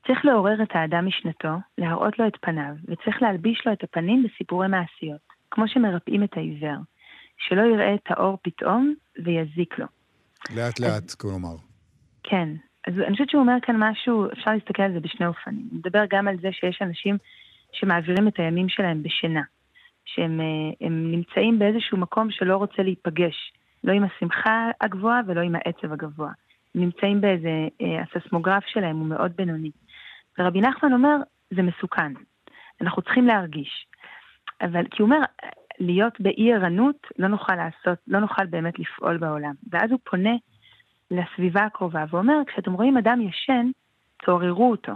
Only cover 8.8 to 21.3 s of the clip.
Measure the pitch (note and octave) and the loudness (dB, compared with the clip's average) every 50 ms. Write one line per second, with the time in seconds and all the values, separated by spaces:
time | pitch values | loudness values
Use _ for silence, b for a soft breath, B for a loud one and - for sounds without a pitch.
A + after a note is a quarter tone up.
8.8 | C4+ D4 D4+ D4 _ _ _ - E3+ F3 E3+ E3 D#3+ D3+ D3+ E3+ E3+ E3 - - | 2 2 0 -2 _ _ _ -8 -4 -2 0 0 -2 -4 -2 -4 -4 -4 -4 -10
9.8 | - - _ _ _ _ _ _ _ _ _ _ - - G#2 A2+ A#2 A#2+ A#2 - | -10 -10 _ _ _ _ _ _ _ _ _ _ -14 -8 -6 -4 -4 -4 -4 -2
10.8 | B2 A#2 G#2+ G#2+ E2+ - - _ - G2+ F#2+ F#2 F2+ E2+ E2+ D#2+ - _ _ _ | -2 -2 -2 -2 -6 -10 -14 _ -8 -6 -6 -6 -8 -8 -10 -14 -18 _ _ _
11.8 | _ _ _ _ _ _ _ _ - - G#3 F#3 E3+ D#3 D#3 D#3+ _ _ _ _ | _ _ _ _ _ _ _ _ -6 -2 -2 0 0 -2 -6 -12 _ _ _ _
12.8 | - - F3 F#3+ G3+ - G3+ G#3 C#4+ C#4 - D4 C4 B3 B3 B3 - - A#3 A3 | -8 -6 -2 -2 0 0 0 0 0 2 4 4 6 6 4 2 2 0 2 2
13.8 | G#3+ A3 G#3+ - - B3+ A#3 G#3+ G3 - - - - G#3+ A3 G#3+ - - G3+ - | 2 0 0 -2 -2 0 2 2 0 -2 -4 -4 -2 -2 -2 -2 -2 -4 -2 0
14.8 | G3 G3 F3+ E3+ D#3 E3+ - - F3 E3+ E3 - - - - - - - - E3 | 0 0 0 -4 -6 -8 -6 -4 -4 -4 -4 -6 -10 -10 -10 -8 -10 -10 -10 -8
15.8 | D#3+ F3+ F3+ G#3 G#3 G3+ G3+ G3 G3+ G3+ G3 F3 E3+ F#3+ F#3 - - F3+ F3 - | -6 0 0 0 2 2 0 0 0 0 -2 -2 -4 -6 -4 -2 -4 -4 -2 -2
16.8 | G3+ F3+ E3 - - G3+ G3+ G3+ b b b b b b b b b b - - | -6 -6 -6 -4 -2 -2 -2 -2 b b b b b b b b b b -6 -2
17.8 | - F#3+ F3 E3+ D#3+ E3+ F3+ F#3+ G#3 G#3+ G#3 - E3+ E3 E3 F3 F#3 F#3 - - | 0 2 2 2 2 0 2 4 4 2 2 0 0 0 2 0 0 0 0 -2
18.8 | G3 F3 E3 D#3 D3 E3 - - - E3 D#3+ D#3 - - _ _ _ _ b b | -2 0 -2 -2 -4 -4 -4 -4 -2 -2 -2 -2 -4 -6 _ _ _ _ b b
19.8 | b b b _ _ - - - E3+ E3 D#3+ D#3+ D#3+ D#3 D#3 D#3 D#3 D#3 - _ | b b b _ _ -8 -4 -4 -2 -2 -2 -2 -2 -2 -2 -4 -4 -6 -6 _
20.8 | - E3 E3 D#3+ D#3+ E3 E3 E3+ E3+ _ | -4 -4 -2 -2 -2 -2 -2 -2 -4 _